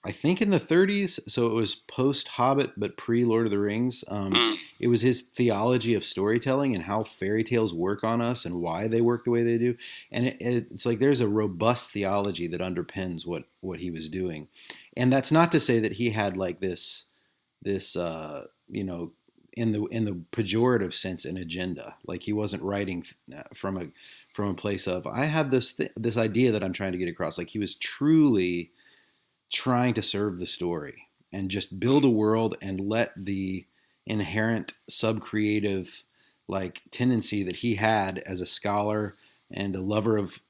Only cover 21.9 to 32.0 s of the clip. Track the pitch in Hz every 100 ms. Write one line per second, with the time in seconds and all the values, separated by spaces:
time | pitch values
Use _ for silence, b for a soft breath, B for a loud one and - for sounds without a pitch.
21.9 | - - 87 - 104 104 95 95 101 98
22.9 | 90 82 - - 71 - - 98 95 87
23.9 | - B B B - 101 90 104 98 -
24.9 | 90 - 120 151 156 143 127 120 - -
25.9 | - 117 113 113 101 123 107 95 90 95
26.9 | 90 90 82 82 80 85 107 101 - -
27.9 | - 143 160 147 110 90 87 85 b b
28.9 | b b b b b _ - - 123 123
29.9 | 110 - 101 104 90 90 - 87 85 71
30.9 | - - _ _ 98 98 98 - 95 117
31.9 | 139